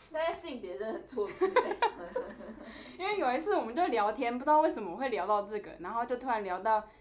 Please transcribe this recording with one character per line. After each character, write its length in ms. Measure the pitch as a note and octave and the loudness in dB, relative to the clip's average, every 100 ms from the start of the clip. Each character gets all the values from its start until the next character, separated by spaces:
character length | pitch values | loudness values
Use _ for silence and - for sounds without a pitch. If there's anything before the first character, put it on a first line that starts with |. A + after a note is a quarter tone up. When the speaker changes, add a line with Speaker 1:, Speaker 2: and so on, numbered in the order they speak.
| - | -10
Speaker 1:
那 200 | D#4 E4 | -2 -2
性 300 | - E4 B3 | -2 -8 -10
别 160 | F#3 F#3+ | -8 -8
真 100 | A3 | -6
的 60 | |
很 120 | F#4+ - | -8 -6
错 220 | B3 G3+ | -4 -2
觉。 60 | - | 0
Speaker 2:
<laughs> 1600 | F#4 B4 D#4+ G4+ G#4+ - - B4 - - - - A#3+ - - - | 4 4 2 0 0 0 -8 -6 -6 -10 -14 -14 -14 -16 -16 -6
因 60 | F#4+ | -2
为 120 | G4+ | 0
有 160 | C4 | 2
一 40 | C4 | 2
次 160 | F4 | 2
我 60 | F4+ | 2
们 140 | A3+ | 2
就 120 | C#4+ F4+ | 0 2
聊 220 | A3+ G#3 | 4 2
天， 260 | A3 A#3+ B3 | 2 -2 0
不 40 | |
知 60 | C#4+ | 6
道 120 | D4+ | 6
为 100 | D#4+ | 6
什 120 | D#4 | 2
么 140 | F#3 G3 | -2 -4
会 140 | C4+ | -2
聊 160 | G3+ F#3 | 0 2
到 160 | G#3 | 2
这 160 | G3+ G#3 | 2 -6
个， 120 | E3 - | -8 -10
然 120 | F3+ | -6
后 140 | A#3 A#3 | -4 -2
就 100 | B3 | -4
突 100 | C4 | -2
然 160 | A3 | -2
聊 180 | G3 F3+ | -2 -2
到 220 | G#3+ G#3+ G#3+ - | 2 2 0 -18